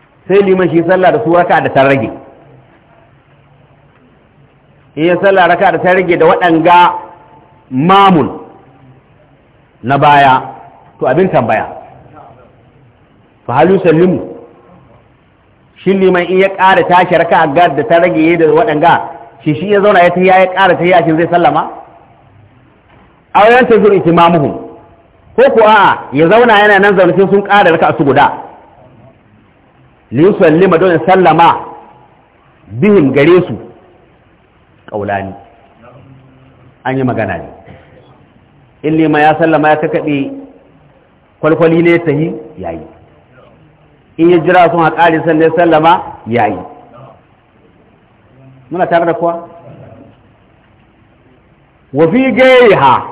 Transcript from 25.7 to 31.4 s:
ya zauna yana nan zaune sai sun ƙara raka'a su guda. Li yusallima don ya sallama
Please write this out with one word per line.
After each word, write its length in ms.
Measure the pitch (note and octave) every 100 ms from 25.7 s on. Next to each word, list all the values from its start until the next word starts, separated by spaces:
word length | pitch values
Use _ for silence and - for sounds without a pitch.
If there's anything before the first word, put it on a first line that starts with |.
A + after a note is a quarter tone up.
| G#3+ F3 A2 -
ya 140 | C3+ E3
zauna 320 | A3 A#3+ G#3
yana 200 | G#3 G3
nan 140 | G3+ G3
zaune 160 | F3+
sai 140 | F3 G3
sun 120 | G3+ G3+
ƙara 240 | G3+ F#3
raka'a 260 | D#3+ E3 -
su 80 |
guda. 220 | C#3 C3 C3+ - - - _ _ _ _ - _ _ _ _ _ _ _ _ _ _
Li 140 | B2+
yusallima 540 | F3+ F#3 F3 D#3+ F#3+ E3
don 100 | F#3
ya 80 | D#3+ -
sallama 420 | F#3 E3+ D#3